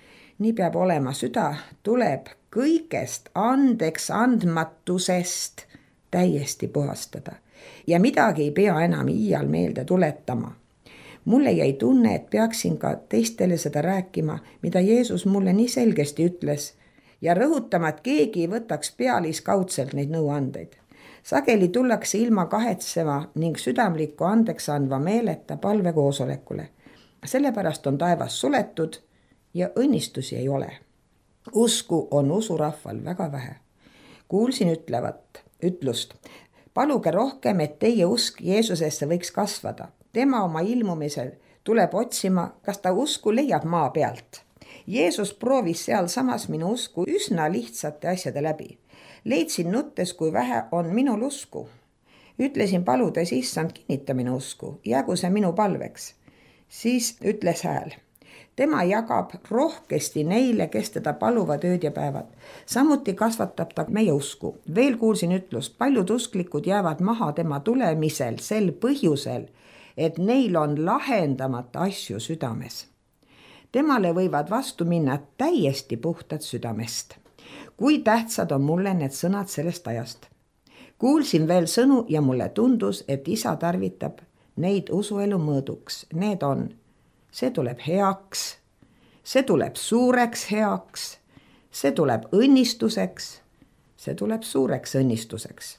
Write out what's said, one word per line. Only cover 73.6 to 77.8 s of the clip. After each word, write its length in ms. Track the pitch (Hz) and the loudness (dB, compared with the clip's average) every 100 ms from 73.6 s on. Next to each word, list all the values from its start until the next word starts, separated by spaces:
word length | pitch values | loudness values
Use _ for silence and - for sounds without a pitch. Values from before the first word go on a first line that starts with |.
| _ | _
Temale 400 | 254 302 240 180 | 0 4 4 4
võivad 380 | 170 185 147 156 | 2 2 0 0
vastu 340 | 233 269 - | -2 -4 -4
minna 340 | 170 170 139 143 - - | 0 2 2 0 -6 -4
täiesti 580 | 294 320 139 135 - 117 | 0 2 2 0 -6 -6
puhtad 440 | 165 165 - 151 | -4 -6 -8 -10
südamest.“ 720 | - 120 117 107 135 - - - _ _ - - - | -8 -8 -6 -6 -6 -8 -12 -20 _ _ -20 -20 -20
Kui 220 | - | -2